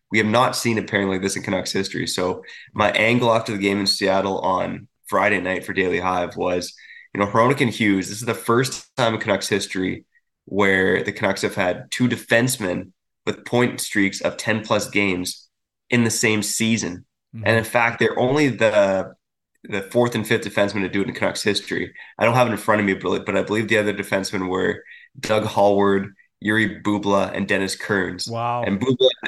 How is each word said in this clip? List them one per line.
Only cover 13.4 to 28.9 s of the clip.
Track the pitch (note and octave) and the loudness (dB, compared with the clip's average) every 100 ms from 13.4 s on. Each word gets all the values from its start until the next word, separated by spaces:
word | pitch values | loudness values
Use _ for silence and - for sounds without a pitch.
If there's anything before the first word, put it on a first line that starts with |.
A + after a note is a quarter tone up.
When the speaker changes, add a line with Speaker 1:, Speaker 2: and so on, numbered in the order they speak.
Speaker 1:
point | - A#2+ B2 - | 0 2 2 -2
streaks | - G#2 G2 F#2+ | -4 0 0 0
of | - - | -6 -4
ten | - A2 | -4 -4
plus | - G#2+ - | 0 -2 0
games | G2+ G2+ F2+ F2+ - _ _ _ _ - | 0 0 -2 -6 -10 _ _ _ _ -2
in | A#2+ | 2
the | A#2 | 2
same | - A2+ G#2+ | 2 2 2
season. | G2 - A2+ A2+ F2 F2+ - _ _ | -2 -2 0 0 -2 -8 -16 _ _
Speaker 2:
Mm-hmm. | A2 G#2 | -6 0
Speaker 1:
And | A2+ | 0
in | |
fact, | G#2+ A#2+ A#2 A#2 | 2 0 0 2
they're | A2 - | 0 2
only | B2+ D3 C#3+ | 0 2 0
the, | G#2 A2 G#2 G2 F#2+ - - _ _ _ _ | 2 2 4 2 0 -4 -12 _ _ _ _
the | - G2+ | -8 -6
fourth | G2 A#2+ A#2+ | -2 2 2
and | A2 G#2 | 0 0
fifth | A2+ | 0
defenseman | G#2 - G2+ G#2 | 0 0 0 0
to | F#2 | -2
do | G2 | -2
it | F#2+ | -2
in | |
Canucks | - F#2+ - | -2 -2 0
history. | A2 F#2+ - - - - - - | -2 -2 -4 -6 -6 -10 -14 0
I | |
don't | A2 | 2
have | B2+ A#2+ | 4 2
it | |
in | G2+ | 0
front | - G#2+ | 2 2
of | G2+ | 2
me, | |
but, | F#2 F2+ G2 - | 0 0 -2 0
but | G2 | -2
I | |
believe | F#2 G#2+ G#2 | 0 -2 2
the | A2 | 2
other | G#2 | 2
defensemen | G2 G2 G2 F#2+ G2 F#2 | -4 -2 -2 -2 -4 -2
were | F#2 F#2 F#2 - - - - | 0 0 -2 -10 -20 -20 -10
Doug | - G#2+ | 0 0
Hallward, | G#2 G#2 G2+ G2+ G2+ G2 G2 - _ - | 0 2 4 4 4 2 0 -12 _ -8
Yuri | G2+ A2 G#2 - | 0 2 0 -2
Bubla, | G#2 G#2 G2+ G2 F#2+ | -2 0 2 2 2
and | F2+ G2 | -2 -2
Dennis | G2 F#2+ - | 0 -2 -4
Kearns. | - G2 F2 F2+ A2+ | -2 0 0 -6 -8
Speaker 2:
Wow. | A#2 A#2+ A#2+ | -4 -4 -2
Speaker 1:
And | A#2 G2 | -2 0
Bubla | B2 | 0